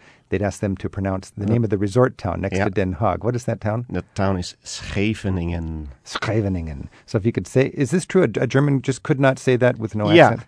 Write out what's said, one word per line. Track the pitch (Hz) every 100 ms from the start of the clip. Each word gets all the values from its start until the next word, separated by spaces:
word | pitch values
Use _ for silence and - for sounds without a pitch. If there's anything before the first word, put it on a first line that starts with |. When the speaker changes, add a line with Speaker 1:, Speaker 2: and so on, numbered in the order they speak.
| - _ -
Speaker 1:
they'd | 95
ask | 101 -
them | 101 92
to | 92
pronounce | - 95 95 -
the | - 104
Speaker 2:
Yeah. |
Speaker 1:
name | 117 110
of |
the | 101
resort | 101 113 127 -
town | 90 87
next | 95 95
Speaker 2:
Yeah. | 104
Speaker 1:
to |
Den | 101 92 90
Haag. | 107 87
What | 104 120
is | 117
that | 110
town? | 107 113 120
Speaker 2:
The | 90 - -
town | 98 92
is | 90 -
Scheveningen. | - - - 98 107 107 98 92 85 85 80 80 73 - -
Speaker 1:
Scheveningen. | - - 110 98 90 80 67 - - -
So | 113
if | 107
you |
could | - 85
say, | 127 135
is | - 127
this | 180 -
true? | 185
A, | 156 95
a | 131
German | 131 147 135
just | 135 131
could | - 135
not | 135 131
say | - 123
that | 123 113
with | 110 107
no | 104
Speaker 2:
Yeah, | 165 123
Speaker 1:
accent? | 117